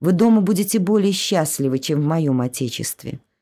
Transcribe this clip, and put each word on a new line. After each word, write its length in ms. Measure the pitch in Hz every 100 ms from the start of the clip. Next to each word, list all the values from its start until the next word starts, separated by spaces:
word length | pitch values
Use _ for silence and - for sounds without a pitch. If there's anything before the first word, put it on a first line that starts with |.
Вы 120 | 160
дома 300 | 180 233 220
будете 360 | 190 180 139 226
более 340 | 180 214 202
счастливы, 640 | 190 - 190 151 - 139 131
чем 240 | 135 151
в 20 |
моем 380 | 147 165 151 127
отечестве. 800 | 123 - 123 - 113 - 120 135 _ _